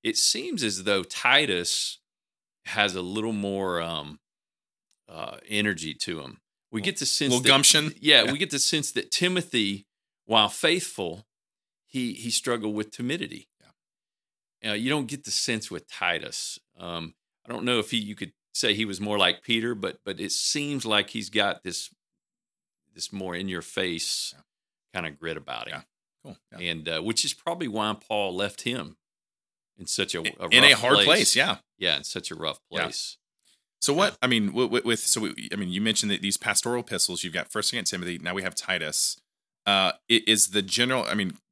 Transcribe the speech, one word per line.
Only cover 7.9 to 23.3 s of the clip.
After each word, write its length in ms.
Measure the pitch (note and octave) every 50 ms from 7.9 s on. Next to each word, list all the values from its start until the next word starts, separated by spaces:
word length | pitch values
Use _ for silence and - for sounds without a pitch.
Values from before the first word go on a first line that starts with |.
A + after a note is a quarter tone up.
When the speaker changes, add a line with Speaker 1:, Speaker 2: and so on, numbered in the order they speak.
| - -
Speaker 1:
yeah, 220 | - D#3 D3 B2 G#2+
Speaker 2:
Yeah. 80 | A#2+
Speaker 1:
we 80 | C#3 D3+
get 120 | F#3+ -
the 100 | C#3+ C#3
sense 320 | - - - D#3 - - -
that 180 | A#2 - -
Timothy, 760 | - - F3+ F3+ F#3 F3+ E3+ - - A#2+ G#2+ G2+ G2 G2 G2 _ _ _ _ _ _ _ _
while 240 | - A2 A2+ G#2+ G2+
faithful, 800 | - - - D#3 E3+ F#3 - - - - F#2+ E2+ E2 G2+ - _ _ _ _ _ _ _ _ _ _ _ _
he, 280 | _ - C3 B2 A#2+ F#2
he 180 | - A2 A#2
struggled 460 | A2+ - - C3+ A#2+ A#2 A2 A2 G#2
with 160 | G#2+ G#2+ G#2+ -
timidity. 560 | - B2 B2 D3+ F3+ F#3+ - - - - _ _ _ _ _ _ _ _ _ _ _ _ _ _ _ _ _ _ _ _ _ _ _ -
Speaker 2:
Yeah. 80 | A2
Speaker 1:
Uh, 40 | G#2
you 140 | G#2+ A#2 C3
don't 200 | D3 D3+ C3+ A2+
get 160 | C#3+ C#3 -
the 80 | G#2+ -
sense 360 | - - - A#2+ A2 - -
with 200 | F#2 E2 - -
Titus. 720 | - - - F2+ E2+ D#2+ - - - - - - - - _ _ _ -
Um, 380 | F2+ F2 E2+ E2+ E2 D#2+ - _ _ _ _ _ _
I 40 | - A#2+
don't 120 | - F2
know 160 | B2 B2 A#2
if 100 | G#2 -
he, 60 | -
you 180 | A#2 G#2+ G2+ G#2
could 200 | - G#2 E2+ - _ _ _ -
say 180 | - - A#2 G#2
he 120 | G#2 A2
was 160 | G2+ F#2+ F2+
more 180 | G#2+ G#2 G#2 G2+
like 240 | F#2+ F2+ F2+ - -
Peter, 320 | - A#2 A2+ A2 A#2+ A#2
but, 240 | G2+ G2 F#2 - - -
but 160 | G2+ F#2+ -
it 100 | - -
seems 560 | - - - - - D3+ D3 C#3+ C#3+ C3+ A#2
like 240 | A2+ G#2+ G#2 G2+ -
he's 180 | - A2+ G2+ F#2+
got 360 | - G#2 G2+ G2+ - - -
this, 260 | F#2 E2+ - - - - _ _ _ _ _ _ _ _ _ _ _ _ _ _ _ _ _ _ _ _
this 180 | - - - G2+
more 220 | G2 F#2+ F#2